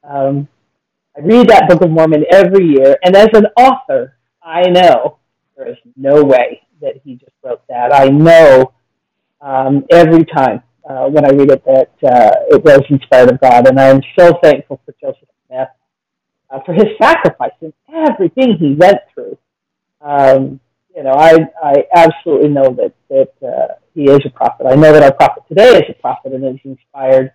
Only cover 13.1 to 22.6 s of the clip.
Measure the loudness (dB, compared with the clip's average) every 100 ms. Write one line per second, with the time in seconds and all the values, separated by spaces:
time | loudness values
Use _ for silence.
13.1 | 2 2 2 2 2 2 2 2 2 -2
14.1 | 2 2 4 0 0 -4 -18 -20 -16 -14
15.1 | -14 _ _ _ -12 -12 _ _ _ _
16.1 | _ _ _ _ -18 -8 -2 -2 0 -2
17.1 | 0 -4 -6 -12 _ -20 _ _ -6 -6
18.1 | -4 -6 -4 -4 -2 -4 0 0 0 _
19.1 | -20 -18 -18 _ _ _ _ _ _ -8
20.1 | -2 0 0 -4 -14 _ _ _ -12 -6
21.1 | 0 2 2 0 -10 -4 -2 0 2 0
22.1 | 0 -6 -4 -2 -2